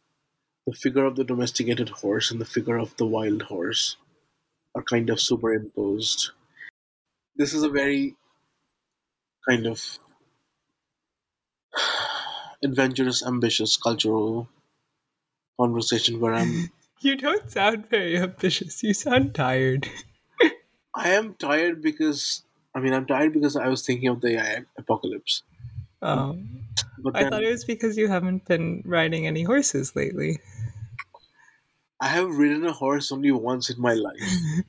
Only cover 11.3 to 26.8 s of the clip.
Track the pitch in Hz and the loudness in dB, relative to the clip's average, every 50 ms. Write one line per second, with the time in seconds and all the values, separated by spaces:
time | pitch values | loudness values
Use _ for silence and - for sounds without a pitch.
11.3 | _ _ _ _ _ _ _ _ - - - - - - - - - - - - | _ _ _ _ _ _ _ _ -4 -2 0 0 0 -2 -4 -4 -6 -8 -8 -10
12.3 | - - - - - - - 139 127 135 135 131 127 131 131 127 123 - - 127 | -12 -12 -14 -16 -6 -4 -2 0 2 2 2 2 2 2 0 2 0 0 -2 -2
13.3 | 123 123 120 113 110 - 110 104 - - - 120 117 110 - 110 110 110 107 110 | 0 2 2 2 2 0 0 0 0 0 2 0 0 2 2 2 2 2 2 0
14.3 | 113 117 120 120 _ _ _ _ _ _ _ _ _ _ _ _ _ _ _ _ | -2 -4 -6 -8 _ _ _ _ _ _ _ _ _ _ _ _ _ _ _ _
15.3 | _ _ _ _ _ - 123 120 117 117 110 - 123 110 - 120 117 113 117 117 | _ _ _ _ _ 0 2 2 2 0 0 0 2 2 2 0 0 2 2 2
16.3 | 113 113 - 80 - 170 170 170 - _ _ _ _ _ - 277 277 277 254 294 | 2 2 2 2 0 0 -2 -4 -8 _ _ _ _ _ 2 2 2 2 2 0
17.3 | 349 427 - - - 214 196 208 226 214 214 - 240 208 185 170 170 180 180 185 | 0 0 -2 -4 0 2 2 2 2 0 -2 -2 0 0 2 2 0 0 0 -2
18.3 | 185 - - 190 - - 190 170 - - - 214 196 - - 294 247 262 277 277 | -2 0 0 0 0 0 -4 -8 -8 -2 0 0 0 0 0 2 4 4 4 2
19.3 | - - 139 127 127 131 131 131 131 139 139 - - - - - _ _ _ _ | 0 0 0 2 2 2 2 2 2 0 -2 -6 -10 -14 -18 -20 _ _ _ _
20.3 | _ - 480 311 - - _ _ _ _ _ _ - - - 175 185 208 226 214 | _ 4 4 4 4 -2 _ _ _ _ _ _ -8 -2 2 4 4 4 2 -2
21.3 | 185 - - 139 147 156 165 175 170 160 151 156 151 151 160 156 143 143 - - | -6 -6 0 2 2 4 4 2 0 0 0 -2 0 2 2 0 2 0 -4 -6
22.3 | - - - _ _ _ _ _ - 131 131 131 131 131 131 131 139 131 151 156 | -6 -8 -10 _ _ _ _ _ -6 -2 0 2 2 2 2 0 2 2 2 4
23.3 | 156 151 147 143 147 143 113 131 131 127 - - 123 120 127 127 123 120 120 120 | 4 2 2 2 2 0 0 0 0 0 0 -2 -2 0 2 0 0 2 2 0
24.3 | 113 113 110 104 104 113 - - _ - 117 - 113 107 - 123 117 98 - - | 2 2 0 -2 -4 -6 -8 -12 _ -8 -4 -2 -2 -2 -2 -6 -8 -6 -6 -6
25.3 | - - - _ _ - - - - - - - _ _ - - 147 143 135 135 | -6 -6 -6 _ _ -20 -20 -16 -14 -14 -14 -14 _ _ -2 -2 0 0 -2 -4
26.3 | 160 180 202 220 247 - - - - - | -6 -8 -12 -12 -14 -14 -14 -8 -6 -6